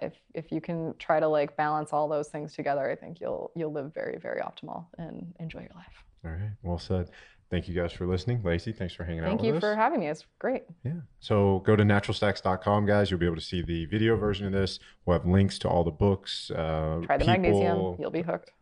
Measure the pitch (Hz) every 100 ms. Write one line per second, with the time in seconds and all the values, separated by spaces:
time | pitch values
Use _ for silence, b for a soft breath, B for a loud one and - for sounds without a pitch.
0 | - - _ - 156 160 170 170 160 -
1 | - 156 156 151 143 - 151 151 151 147
2 | 151 151 151 151 151 - 143 139 135 -
3 | - 165 - 87 - 170 156 147 139 -
4 | - - - - - - - - 170 -
5 | 165 - 175 175 165 170 185 175 180 -
6 | - _ 85 85 104 101 87 85 - 92
7 | 87 b b b _ 90 85 87 85 -
8 | 90 92 117 120 104 85 - 110 90 -
9 | 87 82 85 214 220 160 208 214 233 320
10 | 151 160 - _ 226 262 - - 120 175
11 | 131 - - 107 101 95 95 107 104 101
12 | - 101 104 95 101 92 - 104 101 104
13 | 98 90 87 80 - 90 80 85 80 104
14 | 110 110 104 98 101 98 95 - b b
15 | - 85 87 95 98 - - 85 82 -
16 | 101 95 - - - - 80 78 78 82
17 | 82 139 165 185 180 101 180 170 - 87
18 | 143 165 170 175 - _